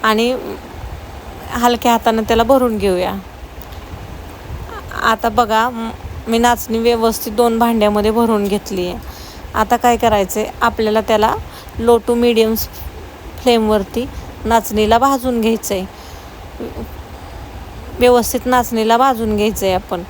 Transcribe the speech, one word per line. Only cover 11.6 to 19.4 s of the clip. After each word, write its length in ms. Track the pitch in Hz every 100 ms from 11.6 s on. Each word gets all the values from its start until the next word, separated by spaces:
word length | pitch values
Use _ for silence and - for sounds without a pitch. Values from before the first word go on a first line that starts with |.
| - -
low 180 | 226 233 233
to 60 | 240
medium 400 | 240 226 220 220 - - - - - - - -
फ्लेमवरती 680 | 254 233 220 214 190 - 262 - - - 220
नाचणीला 520 | 226 - 214 214 226
भाजून 440 | 269 269 254 240
घ्यायचं 340 | 220 226 - 196
आहे. 100 | 190 - - - - - - - - - - - - - - - - - - - - -
व्यवस्थित 400 | 247 247 220 254 247
नाचणीला 520 | 254 240 226 220 233
भाजून 380 | 269 233 226
घ्यायचं 300 | 208